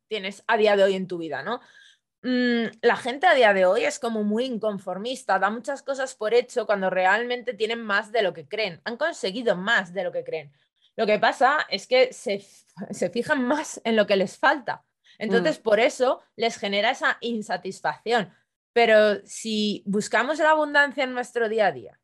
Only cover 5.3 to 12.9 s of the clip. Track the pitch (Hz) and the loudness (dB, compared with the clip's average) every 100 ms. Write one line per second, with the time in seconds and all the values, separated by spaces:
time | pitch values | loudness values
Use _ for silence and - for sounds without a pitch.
5.3 | 190 190 226 240 277 - 269 254 - 214 | 0 0 -2 -8 -8 -8 -6 -6 -6 0
6.3 | 240 247 240 220 202 190 185 185 208 240 | 2 2 -6 -2 0 0 2 2 2 0
7.3 | 247 247 202 220 233 220 202 208 226 190 | -6 -6 -6 -4 -4 -2 -2 0 -2 -2
8.3 | 165 147 214 208 160 - 233 311 320 196 | -4 -10 -6 -6 -6 -12 -4 -6 -4 -6
9.3 | 202 233 180 196 233 180 185 180 170 165 | -2 -2 -2 0 0 -2 -6 -6 -6 -8
10.3 | 160 147 _ _ _ _ - 214 214 226 | -10 -10 _ _ _ _ -4 0 2 2
11.3 | 302 254 302 - 196 - 254 254 - - | 4 2 2 -2 -8 0 2 2 0 -6
12.3 | 196 - - _ - 202 | -6 -8 -20 _ -16 -12